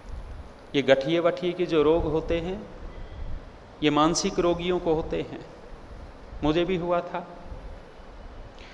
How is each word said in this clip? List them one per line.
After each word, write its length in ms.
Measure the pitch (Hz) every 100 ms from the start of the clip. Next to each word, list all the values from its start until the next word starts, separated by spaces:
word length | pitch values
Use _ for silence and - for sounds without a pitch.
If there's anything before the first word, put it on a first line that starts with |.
| - - - - - - -
ये 80 | 143
गठिए 360 | 127 135 151 170
वठिए 340 | 165 165 180
के 140 | 175 170
जो 160 | 160
रोग 220 | 147 170
होते 360 | 165 160 160 170
हैं, 220 | 170 202 - - - - - - - - - - - -
ये 80 | 151
मानसिक 480 | 147 160 170 196 185
रोगियों 400 | 175 170 175 175
को 160 | 170
होते 220 | 160 160 165
हैं, 280 | 135 135 - - - - - - - - - -
मुझे 200 | 147 160
भी 120 | 175 180
हुआ 240 | 175 175
था। 280 | 175 175 - - - - - - - - - - - - - - -